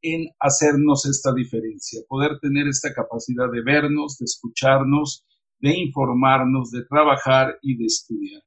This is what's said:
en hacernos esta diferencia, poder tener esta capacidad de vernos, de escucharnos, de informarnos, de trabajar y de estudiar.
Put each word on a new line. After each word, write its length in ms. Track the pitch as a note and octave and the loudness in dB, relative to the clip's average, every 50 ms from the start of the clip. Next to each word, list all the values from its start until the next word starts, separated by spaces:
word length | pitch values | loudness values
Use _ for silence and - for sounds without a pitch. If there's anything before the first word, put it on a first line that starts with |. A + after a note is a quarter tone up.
en 240 | - D#3+ D#3+ E3 E3 - _ _ | -4 -4 -4 -4 -6 -8 _ _
hacernos 640 | - C#3+ C3+ - D3+ D3+ D3 C#3 D3 D3+ C#3+ C3+ - | 0 0 2 2 2 2 4 4 4 4 2 2 0
esta 260 | C#3 C#3 - - C3+ | -2 -4 -2 0 0
diferencia, 680 | B2 B2+ B2 - - A#2 A2 A2+ G#2+ G2 - - - A2+ - _ | 0 0 -2 -2 -4 -6 -6 -6 -10 -12 -14 -14 -14 -14 -12 _
poder 320 | C3 C3+ C#3 D3+ D#3 - | -4 -2 -2 -2 -2 -2
tener 260 | - C#3+ C#3 C#3+ C#3+ | -4 -2 0 0 0
esta 260 | C#3+ C#3 - - C#3+ | 0 -2 -2 -4 -4
capacidad 540 | - - D3 - - - - - B2 B2 B2 B2 | -6 -6 -8 -6 -8 -10 -6 -6 -4 -2 -2 -2
de 100 | A#2+ A#2+ | -2 -4
vernos, 560 | A#2 C3 D3 D3 D3 C#3+ D3 D3 D3 D3 C#3+ - | 0 2 2 2 2 2 -2 -2 -2 -6 -8 -10
de 60 | B2 | -8
escucharnos, 1000 | A#2+ - - - A#2 - - C3 C3 C3+ C3+ C#3 C3+ C#3+ D3+ D3+ C#3+ - - _ _ _ _ _ _ _ _ | -8 -8 -10 -10 -10 -8 0 2 4 4 4 4 4 2 2 2 -2 -6 -12 _ _ _ _ _ _ _ _
de 180 | B2+ C#3+ D#3+ F3+ | 0 0 2 2
informarnos, 920 | F3+ C3+ C3 C#3 C3+ B2 B2 B2 C3 C3 C3+ C3+ C3 B2+ C3 C3 B2 A#2 | -2 -4 -2 -2 -2 0 2 2 4 4 4 4 2 2 0 0 -2 -4
de 120 | A#2 B2 A#2+ | -8 -12 -8
trabajar 720 | _ C#3+ D3+ D3+ D3 C3+ C3+ - C3 C3 C3 C3 - - - | _ 2 4 4 4 2 2 2 4 4 4 4 2 -2 -6
y 160 | - C#3 B2+ A#2 | -4 -4 -4 -2
de 80 | A2+ | -2
estudiar. 560 | G#2+ - - - _ A2+ G2+ G2+ G2 G2+ G2+ _ | -2 -2 -4 -6 _ -8 -8 -8 -10 -12 -18 _